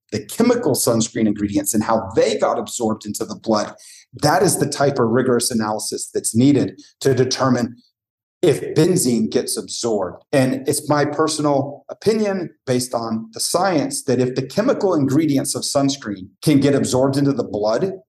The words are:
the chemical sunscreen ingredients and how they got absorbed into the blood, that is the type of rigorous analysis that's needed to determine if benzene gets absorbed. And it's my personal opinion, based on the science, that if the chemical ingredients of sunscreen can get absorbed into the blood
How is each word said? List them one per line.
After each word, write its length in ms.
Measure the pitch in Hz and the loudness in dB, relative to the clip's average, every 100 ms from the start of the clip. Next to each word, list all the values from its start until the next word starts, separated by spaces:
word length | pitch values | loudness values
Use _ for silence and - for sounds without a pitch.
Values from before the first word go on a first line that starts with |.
| _ | _
the 140 | 107 | -8
chemical 480 | - - 233 240 156 | -4 0 2 2 0
sunscreen 540 | 113 - 113 113 120 107 | 0 0 0 0 0 0
ingredients 480 | 101 101 101 - | 0 -2 -2 -2
and 100 | 107 | -2
how 240 | 104 113 107 139 | 0 0 0 0
they 220 | 190 - | 0 2
got 200 | - 120 | 0 -2
absorbed 460 | 104 - 113 110 | -4 -4 -4 -4
into 220 | 104 101 110 | -6 -8 -8
the 120 | 98 | -6
blood, 360 | - 107 - - - - _ 123 | 0 0 -2 -10 -20 -20 _ -2
that 200 | 147 170 | 2 4
is 160 | 190 - | 2 2
the 100 | 147 | -2
type 300 | - 143 139 | 0 0 2
of 120 | 117 | 2
rigorous 400 | 120 131 120 - | 2 2 0 0
analysis 580 | 117 107 107 - 110 - | -2 -2 -4 -6 -8 -6
that's 200 | 104 - | -6 -2
needed 460 | 113 135 139 - - - - | 4 4 4 2 -6 -20 -2
to 120 | 135 | 0
determine 640 | 127 127 - 131 123 117 - _ _ _ _ _ _ | 2 0 0 0 2 -2 -8 _ _ _ _ _ _
if 220 | 175 - - | 0 0 -2
benzene 560 | 107 170 175 127 113 110 | 2 2 2 2 0 0
gets 280 | 127 117 - | -2 -2 -6
absorbed. 680 | 98 - 120 107 90 85 _ | -8 -6 -2 -2 -4 -8 _
And 340 | 139 131 131 - | 2 2 0 -2
it's 220 | 131 - | -2 0
my 160 | 147 | 0
personal 800 | 143 143 156 - 147 139 135 - - | 0 0 -2 0 0 0 -2 -8 -16
opinion, 580 | - - 220 208 190 165 _ | -6 0 0 0 -2 -6 _
based 300 | - 123 123 | -2 -2 -2
on 340 | 117 113 110 - | -4 -4 -6 -6
the 60 | - | -8
science, 640 | - 170 190 160 127 - | -2 0 2 0 -2 -4
that 140 | - 123 | -2 0
if 160 | 127 | 0
the 120 | 131 135 | -2 -4
chemical 480 | - 240 247 196 | 0 0 2 0
ingredients 600 | 165 135 135 160 135 - | 2 2 2 2 0 -2
of 80 | 127 | -4
sunscreen 680 | - 143 139 135 113 98 95 _ | -2 0 0 -2 -8 -10 -12 _
can 200 | - 139 | 2 4
get 140 | 147 | 4
absorbed 440 | 131 110 127 139 135 | 2 2 2 2 2
into 160 | 139 | 0
the 100 | 135 | 0
blood 480 | 104 104 104 117 190 - | -2 -2 0 0 -2 -6